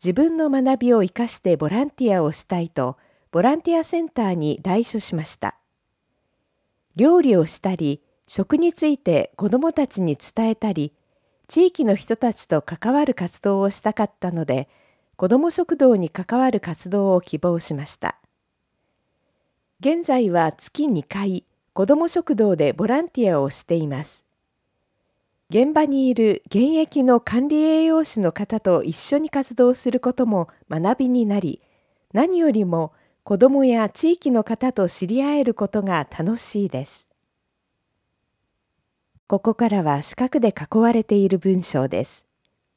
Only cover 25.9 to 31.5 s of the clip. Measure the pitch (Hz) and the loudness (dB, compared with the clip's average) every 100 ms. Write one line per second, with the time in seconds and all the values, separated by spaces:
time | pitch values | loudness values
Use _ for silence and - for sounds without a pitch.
25.9 | 277 262 233 220 185 - 202 269 320 311 | 2 2 2 2 0 -2 0 2 2 0
26.9 | 294 254 240 - 233 285 302 311 320 320 | 2 4 2 2 -2 0 2 2 2 2
27.9 | 320 302 220 175 180 208 220 190 170 - | 2 0 -2 -2 -2 -4 -2 2 2 0
28.9 | 160 - 285 311 277 269 240 247 254 247 | -6 -2 -2 -2 -4 -2 2 2 2 -2
29.9 | 254 247 254 233 196 165 _ - 160 190 | -2 -2 -2 0 0 -2 _ -8 -2 0
30.9 | 262 254 247 214 202 175 | 0 0 0 0 0 -2